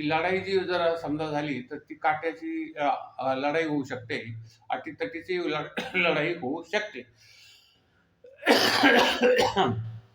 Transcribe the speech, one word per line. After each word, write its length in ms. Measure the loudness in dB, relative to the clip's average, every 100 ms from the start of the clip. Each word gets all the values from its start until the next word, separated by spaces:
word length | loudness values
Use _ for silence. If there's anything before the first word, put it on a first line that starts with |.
लढाई 360 | 0 0 2 0
जी 180 | 0 0
जर 380 | 2 2 2 0
समजा 300 | -2 -4 -2
झाली, 340 | -2 -2 -6
तर 180 | -8 -14
ती 160 | -14
काट्याची, 800 | -2 0 0 -2 -4 -6 -6 -6 -2
अ, 120 | 0 0 -6 -6
अ, 160 | -2
लढाई 300 | 0 0 0
होऊ 200 | 0 -2
शकते, 500 | -4 -8 -6 -8 -8 -12 -14 _ _
अटीतटीची 800 | -6 -6 -8 -8 -8 -6 -4 -2
लढ-, 180 | -4 -4 -8
<coughs> 180 | -4
लढाई 400 | 0 2 2 0
होऊ 280 | -2 -4 -6
शकते. 440 | -2 -4 -4 -10 -16 _ -20 -20 -20 -20 _ _ _ _ _ _
<coughs> 1400 | -20 -4 4 4 4 4 6 6 4 4 4 6 4 4 2 0 -6 -12 -18